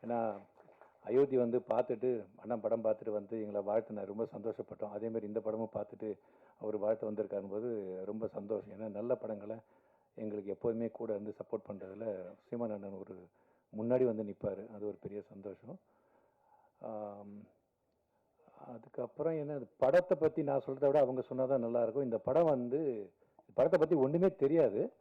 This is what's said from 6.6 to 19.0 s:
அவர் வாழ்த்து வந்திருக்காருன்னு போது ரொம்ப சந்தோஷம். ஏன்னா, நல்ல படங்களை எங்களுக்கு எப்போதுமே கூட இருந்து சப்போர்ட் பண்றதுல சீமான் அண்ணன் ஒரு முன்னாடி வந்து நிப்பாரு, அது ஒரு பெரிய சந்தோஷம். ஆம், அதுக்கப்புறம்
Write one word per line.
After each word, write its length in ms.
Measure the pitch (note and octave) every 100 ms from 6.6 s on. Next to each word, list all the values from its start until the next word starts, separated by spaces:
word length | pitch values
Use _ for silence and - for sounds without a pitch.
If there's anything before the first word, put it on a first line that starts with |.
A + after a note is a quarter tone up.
அவர் 180 | G#2+ G#2+
வாழ்த்து 320 | G#2 A2 G#2+
வந்திருக்காருன்னு 400 | G#2+ G#2 G2+ G2
போது 520 | G2+ A#2+ A2+ F#2+ F#2 F#2+
ரொம்ப 200 | A2 A2
சந்தோஷம். 440 | A2 G2+ G#2+ G2+ G2+
ஏன்னா, 120 | A2
நல்ல 240 | G2+ A#2
படங்களை 420 | B2 A2 G#2 G#2 A2+ _ _ _ _ _
எங்களுக்கு 360 | - A2 G#2 G2
எப்போதுமே 380 | F#2 A#2+ A2+ A2+
கூட 240 | - A2+
இருந்து 220 | G#2 G#2+
சப்போர்ட் 380 | - - A2+ -
பண்றதுல 440 | G2 F#2+ G2 A2+ G2 F2+ - _
சீமான் 220 | A#2+ A#2
அண்ணன் 280 | G#2 G2 F#2+
ஒரு 300 | - F#2 F2+ _ _ _ _ G#2+
முன்னாடி 280 | A#2 B2+
வந்து 180 | B2+ A2
நிப்பாரு, 520 | G#2 G2 G#2+ F#2+ A2+
அது 120 | G#2 G#2
ஒரு 120 | G2
பெரிய 220 | G2+ G2+
சந்தோஷம். 560 | - G2+ G2 F#2+ A2+ F#3 _ _ _ _ _ _ _ _ _ _
ஆம், 680 | - G#2+ G#2 G2+ G#2 G#2 - _ _ _ _ _ _ _ _ _ - - C#3
அதுக்கப்புறம் 640 | A#2 - -